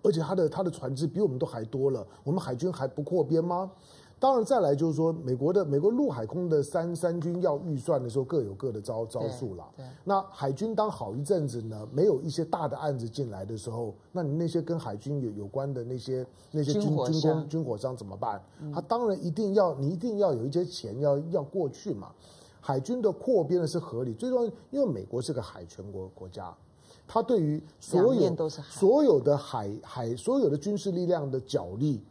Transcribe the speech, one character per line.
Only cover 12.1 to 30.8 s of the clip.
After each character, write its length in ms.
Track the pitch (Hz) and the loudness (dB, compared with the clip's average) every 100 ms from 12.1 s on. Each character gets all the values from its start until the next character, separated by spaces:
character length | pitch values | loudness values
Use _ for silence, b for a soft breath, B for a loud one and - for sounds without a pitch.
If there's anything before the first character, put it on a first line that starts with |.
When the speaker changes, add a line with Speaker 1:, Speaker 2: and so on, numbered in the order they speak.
| 135 | 4
Speaker 1:
一 80 | 156 | 0
些 140 | 139 | -4
大 240 | 160 175 151 | -2 -2 -2
的 80 | 135 | -2
案 200 | 151 135 | -2 -2
子 120 | 117 | -4
进 240 | 127 123 | -4 -6
来 120 | 98 | -6
的 140 | 101 110 | -8 -8
时 100 | - | -6
候， 240 | 113 113 - b | -6 -6 -8 b
那 100 | 180 | -4
你 140 | 156 151 | -2 0
那 100 | 170 | 0
些 160 | 170 | 0
跟 160 | 151 165 | -2 -4
海 180 | 117 104 | -4 -8
军 240 | 135 147 | -4 -4
有， 80 | 120 | -4
有 160 | 104 98 | -6 -6
关 260 | 135 139 | -6 -4
的 80 | 127 | -6
那 160 | 120 127 | -6 -8
些， 260 | 127 131 123 B B | -4 -4 -6 B B
那 100 | 151 | -2
些 100 | 143 | 0
军-， 80 | 208 | 2
Speaker 2:
军 140 | 151 147 | 2 2
火 140 | 127 | 2
商。 100 | 160 | 2
Speaker 1:
军 120 | 156 | 4
工-， 160 | 156 147 | 2 0
军 160 | 160 | -4
火 120 | 131 107 | -2 -4
商 200 | 131 127 | -4 -6
怎 100 | 101 | -10
么 100 | 95 | -6
办？ 240 | 120 101 - B | -6 -6 -12 B
Speaker 2:
嗯。 100 | 151 | -8
Speaker 1:
他 100 | 147 | -8
当 260 | - 240 233 | -2 0 0
然 160 | 185 170 | 0 -2
一 20 | |
定 260 | 156 208 | -2 4
要， 200 | 196 180 | 6 4
你 160 | 135 139 | 2 -2
一 60 | 175 | 0
定 220 | 240 208 | -2 2
要 140 | 196 | 4
有 140 | 120 127 | 4 0
一 60 | |
些 120 | 160 | 0
钱 360 | 175 - 110 113 | -2 -6 -8 0
要， 180 | 147 139 165 | 2 2 0
要 100 | 175 | -2
过 260 | 143 190 151 | -2 -2 -2
去 240 | - 208 | -4 -8
嘛。 200 | 110 - - B B B B | -8 -8 -18 B B B B
海 180 | - 135 | -2 -2
军 240 | 135 247 | 0 0
的 80 | 214 | 0
扩 320 | 170 - 226 | 0 4 4
编 180 | 151 180 | 4 2
呢 60 | 160 | 2
是 100 | 170 | -2
合 280 | - 113 | -4 -4
理， 100 | 127 | -4
最 160 | 110 254 | -2 0
重 160 | 254 233 | 2 0
要， 60 | B B | B B
因 100 | 277 | 0
为 60 | 254 | 0
美 180 | 113 | 0
国 160 | 95 120 | -4 -4
是 120 | 127 | -2
个 100 | 135 | -4
海 220 | 101 - | -6 -12
权 200 | 87 - 98 | -16 -14 -12
国， 180 | 95 92 | -10 -10
国 140 | - 92 | -12 -14
家， 280 | 90 90 85 - B B B - | -12 -14 -14 -20 B B B -4
他 120 | 220 | -2
对 200 | 233 233 | 2 2
于 200 | 151 151 B B | 2 -2 B B
所 200 | - 175 | 0 4
有， 120 | 220 | 6
Speaker 2:
两 80 | 247 | 6
面 160 | 151 165 | 4 2
都 120 | 160 | -2
是 120 | 147 | -4
海。 180 | - - | -14 4
Speaker 1:
所 240 | 196 277 | 6 8
有 160 | 285 147 | 8 6
的 180 | 123 143 | 6 2
海， 320 | - 123 101 107 | 0 -6 -4 -8
海， 320 | - 135 117 | -10 -6 -4
所 240 | 123 - 269 | -4 0 2
有 100 | 196 | 4
的 80 | 143 | 2
军 220 | 208 | -2
事 140 | 208 | -2